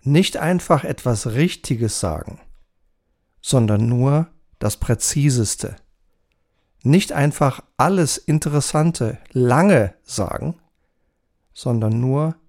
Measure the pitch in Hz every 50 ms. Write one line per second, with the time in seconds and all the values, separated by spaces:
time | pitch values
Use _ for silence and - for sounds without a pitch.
0 | _ 131 143 165 196 - - - - 160 185 175 - - 165 143 - - - -
1 | - 127 117 107 - 123 107 127 156 180 - - - - 131 110 117 107 - -
2 | - 95 78 - - - - - - - - - _ _ _ _ _ _ _ _
3 | _ _ _ _ _ _ _ _ - - - 131 113 104 107 104 110 117 123 120
4 | 127 135 143 151 165 - - _ _ _ _ _ - 107 - - - - 120 110
5 | - - - 151 139 147 127 123 110 98 - - - 92 98 - _ _ _ _
6 | _ _ _ _ _ _ _ _ _ _ _ _ _ _ _ _ _ 123 147 185
7 | - - - 147 139 151 147 - 151 135 - - - _ _ - 127 160 196 190
8 | 160 139 - - _ - 156 156 - 156 147 147 135 - - 151 156 170 165 -
9 | 120 110 - - - - - 131 123 120 120 143 180 208 190 127 107 92 - _
10 | _ - - - 98 - - - - 151 170 _ _ _ _ _ _ _ _ _
11 | _ _ _ _ _ _ _ _ _ _ _ - - 127 120 113 110 110 110 117
12 | 123 131 135 143 151 160 160 _ _